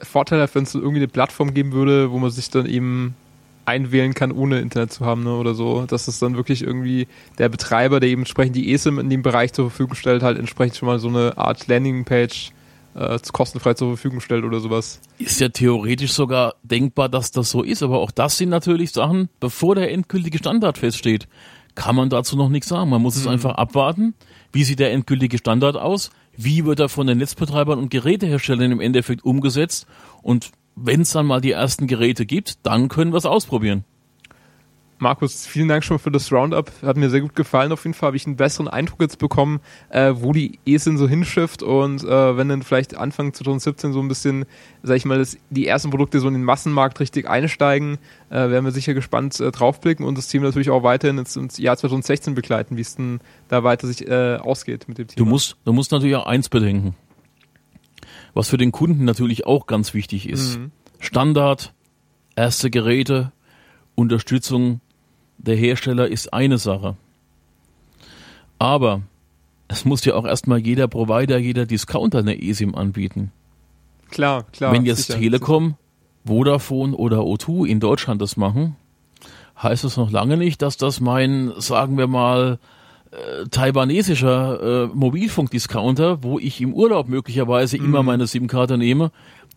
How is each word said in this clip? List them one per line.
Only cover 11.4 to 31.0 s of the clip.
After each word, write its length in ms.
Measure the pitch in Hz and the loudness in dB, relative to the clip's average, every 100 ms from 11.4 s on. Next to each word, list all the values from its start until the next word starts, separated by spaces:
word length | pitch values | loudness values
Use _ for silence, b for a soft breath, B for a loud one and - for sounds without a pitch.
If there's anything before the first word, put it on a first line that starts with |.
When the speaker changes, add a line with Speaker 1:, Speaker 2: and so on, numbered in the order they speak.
| - 117 - | -2 -2 0
Speaker 1:
Landingpage, 840 | 123 135 127 123 123 120 - - b b b b | 2 2 -2 0 0 0 -4 -14 b b b b
äh, 240 | - - 117 - | -8 -6 -4 -4
kostenfrei 420 | - 131 123 127 | -2 -2 0 0
zur 140 | 117 123 | 0 -2
Verfügung 320 | 120 135 127 | -4 -6 -6
stellt 240 | - 120 | -4 -2
oder 160 | 113 113 | -2 -4
sowas. 400 | 110 113 - - - - | -2 -4 -4 -12 -20 -10
Speaker 2:
Ist 220 | - - | -4 0
ja 80 | 127 | 0
theoretisch 640 | - 123 117 107 127 139 | 2 2 4 0 -2 -2
sogar 420 | - 131 127 120 - | 0 0 2 0 -2
denkbar, 460 | 113 120 135 143 131 | -4 0 0 0 0
dass 240 | 131 117 | 0 -2
das 180 | 135 113 | -2 0
so 140 | 120 | 0
ist, 180 | - 220 | -2 -2
aber 160 | 139 123 | 0 0
auch 140 | 104 | 0
das 260 | - 143 - | 0 0 0
sind 120 | 180 | 0
natürlich 420 | 170 175 170 170 | 0 2 0 0
Sachen, 360 | - 143 185 185 _ | 0 2 2 -2 _
bevor 340 | 127 - 165 | -6 0 2
der 160 | 196 180 | 2 2
endgültige 480 | 180 180 190 170 156 | -2 -2 -4 -2 -4
Standard 400 | - 226 202 - | 0 0 0 0
feststeht, 480 | 120 - 120 107 - B B B B | -2 0 0 0 -2 B B B B
kann 220 | - - 127 | -6 0 2
man 120 | 131 | 2
dazu 280 | 123 123 139 | 0 0 0
noch 120 | 135 | 2
nichts 200 | 143 - | 0 -2
sagen. 200 | 175 175 | -2 2
Man 140 | 120 | 2
muss 140 | 123 120 | 2 0
es 80 | |
Speaker 1:
Mhm. 80 | 131 | -2
Speaker 2:
einfach 240 | 127 123 - | 0 0 -2
abwarten. 580 | 117 139 139 165 226 - b b b | 0 0 0 0 -2 -2 b b b
Wie 100 | 135 | 0
sieht 160 | 131 135 | 0 2
der 140 | 135 | 2
endgültige 460 | 131 - 131 127 120 | 2 0 0 0 0
Standard 380 | 113 117 143 143 | 0 2 2 0
aus? 340 | 139 196 - b b - | -2 -4 -6 b b -6
Wie 260 | 117 156 156 | 0 2 2
wird 120 | 147 | 2
er 100 | 143 | 0
von 180 | 147 135 | 0 2
den 100 | 120 | 2
Netzbetreibern 600 | 139 - 147 147 147 139 | 0 -4 -2 0 0 0
und 100 | 131 | -2
Geräteherstellern 800 | 135 127 196 190 143 - 120 123 | 0 0 0 0 0 0 2 2
im 100 | 120 | 2
Endeffekt 440 | 117 127 120 123 | 2 2 0 -2
umgesetzt? 640 | 131 135 135 127 170 - - B B B | 0 0 0 0 -2 -4 -12 B B B
Und 280 | - 120 - _ _ | 0 0 0 _ _
wenn's 380 | - 123 147 | -6 0 2